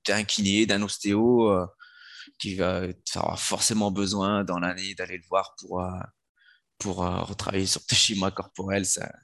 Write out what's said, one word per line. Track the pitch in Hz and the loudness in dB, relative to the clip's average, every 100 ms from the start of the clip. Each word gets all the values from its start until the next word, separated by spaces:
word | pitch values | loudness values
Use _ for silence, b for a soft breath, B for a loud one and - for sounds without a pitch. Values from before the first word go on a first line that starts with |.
| - | 0
d'un | 101 | 0
kiné, | 101 - 98 101 110 | 2 0 4 4 4
d'un | 101 | 2
ostéo, | 104 - 104 101 117 123 110 | 0 -2 0 4 6 6 6
euh, | 95 87 - B B B B B _ | 4 0 -10 B B B B B _
qui | 101 95 | -8 -2
va, | 90 90 90 90 - | 0 0 -4 -8 -8
tu | - | -4
auras | - 85 | -2 -2
forcément | - - - 107 101 | -2 0 0 2 2
besoin | 95 98 101 95 104 | 0 0 0 2 0
dans | 92 87 | 0 -2
l'année | 87 90 95 92 | -2 -4 -8 -8
d'aller | 92 90 | -10 -10
le | - | -2
voir | 95 95 - | 0 0 -10
pour, | 95 90 | -8 -4
euh, | 92 92 - _ _ b b b _ _ | -4 -6 -10 _ _ b b b _ _
pour, | 104 92 90 | -6 -2 -2
euh, | 87 | -2
retravailler | 85 101 - 98 95 | -4 -6 -4 -2 0
sur | - - | -2 0
tes | - | 2
schémas | - 98 95 | 2 2 -2
corporels. | 98 - - 95 98 92 | -2 -10 -10 -2 -2 0
Ça, | - - - | -2 -4 -12